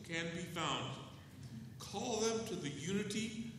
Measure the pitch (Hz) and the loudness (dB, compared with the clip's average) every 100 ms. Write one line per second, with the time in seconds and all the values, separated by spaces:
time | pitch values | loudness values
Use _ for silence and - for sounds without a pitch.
0 | - 165 170 170 170 170 156 127 127 131 | -2 0 0 0 -2 2 2 2 0 -4
1 | - - - - - - - - - 196 | -8 -12 -14 -12 -10 -8 -8 -8 -4 0
2 | 254 220 226 220 208 165 143 139 170 202 | 2 4 6 4 2 0 -2 -2 2 2
3 | 208 220 226 226 - | 2 2 0 0 -4